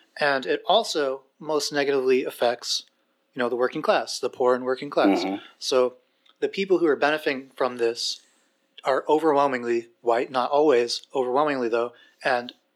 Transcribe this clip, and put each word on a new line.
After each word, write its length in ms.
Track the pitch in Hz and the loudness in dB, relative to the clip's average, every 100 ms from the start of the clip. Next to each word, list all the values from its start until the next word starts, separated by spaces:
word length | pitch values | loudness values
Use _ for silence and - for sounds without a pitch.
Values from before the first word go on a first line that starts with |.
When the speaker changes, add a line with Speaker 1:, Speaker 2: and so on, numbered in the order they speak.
| _ - | _ -4
Speaker 1:
And 260 | 147 135 127 | -2 -2 -2
it 180 | 147 - | -4 2
also 540 | 202 214 170 139 135 _ _ | 0 2 -2 -2 -4 _ _
most 340 | 151 151 - | -4 -4 -2
negatively 500 | 147 139 139 127 131 | -2 0 2 2 2
affects, 600 | - - 120 120 - - - _ _ _ _ | 0 -2 0 0 -4 -6 -8 _ _ _ _
you 60 | 135 | -4
know, 100 | 120 | -2
the 60 | 120 | 0
working 260 | 127 156 | -2 -2
class, 380 | - 160 113 - | 0 0 0 -6
the 100 | 123 | -8
poor 260 | - 127 127 | 0 2 2
and 80 | |
working 260 | 127 131 143 | 0 -4 -4
class. 340 | 160 110 92 | 0 2 2
Speaker 2:
Mm-hmm. 140 | 92 98 - - | -2 -6 -10 -12
Speaker 1:
So 360 | - 131 127 123 _ _ _ - | 0 2 2 -2 _ _ _ -6
the 100 | 143 | -6
people 300 | 190 196 175 | -4 0 2
who 80 | 160 | 2
are 80 | 127 | 2
benefiting 560 | 143 151 151 131 135 - | 2 0 -2 -4 -8 -4
from 220 | 131 123 | -4 0
this 440 | 117 117 - - _ _ _ _ _ - | -2 -2 -6 -8 _ _ _ _ _ -10
are 220 | - 135 - | -2 -2 2
overwhelmingly 800 | 156 160 143 143 123 120 117 113 _ | 2 4 4 2 0 -2 -2 -4 _
white, 300 | 117 117 143 | 0 0 0
not 200 | 127 123 | -2 0
always, 520 | 143 151 120 120 - - 139 | 2 4 4 2 -4 -6 -4
overwhelmingly 540 | 127 131 151 135 120 | 0 0 0 0 -2
though, 240 | 117 120 - - _ | -2 -2 -8 -20 _
and 300 | 147 123 123 - _ | -4 -2 -4 -16 _